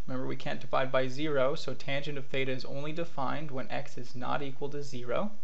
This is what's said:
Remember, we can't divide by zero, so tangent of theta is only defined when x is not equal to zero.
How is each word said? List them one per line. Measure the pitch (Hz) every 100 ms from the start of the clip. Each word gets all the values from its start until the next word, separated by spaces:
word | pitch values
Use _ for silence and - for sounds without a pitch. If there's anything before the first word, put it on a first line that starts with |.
| -
Remember, | 127
we | - 135
can't | 147 139
divide | - 135 131
by | 131 131
zero, | 131 156 143 131 156
so | -
tangent | 127 - 139 156 143
of | 135
theta | 135 131
is | 131
only | - 139 151
defined | 160 165 - 127 135 156
when | 131 123
x | 131 135 -
is | 123
not | 123 127 139
equal | 139 131 139
to | 143
zero. | 135 123 120 127 214 214